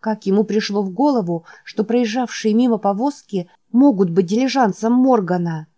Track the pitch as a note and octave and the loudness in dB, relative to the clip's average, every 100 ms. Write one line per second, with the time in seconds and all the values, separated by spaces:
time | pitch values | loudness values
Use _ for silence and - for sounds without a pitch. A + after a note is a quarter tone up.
0 | A3 G#3+ G3 G3 G#3+ G3+ G#3 G3+ G3 F3+ | -6 -6 0 0 0 -2 -2 -4 -4 -2
1 | C#4+ C4 F3 E3+ - - - - G#3+ A#3+ | 0 0 -2 -6 -8 -20 -14 -6 -2 0
2 | A#3 A#3 B3 - A3 G#3+ B3 A3 G3+ G3 | 0 -4 -6 -4 0 2 2 0 0 -2
3 | C4+ - _ G3 F3 _ _ A#3 C#4+ G3 | -4 -6 _ -8 -8 _ _ 4 4 4
4 | F#3+ E3 E3+ G#3+ C4 C4+ A3+ F#3 A3 B3 | 2 2 0 0 0 2 0 0 0 2
5 | C4 A#3+ F3 F3+ E3+ D#3+ D#3 | 4 2 2 -2 -2 -6 -12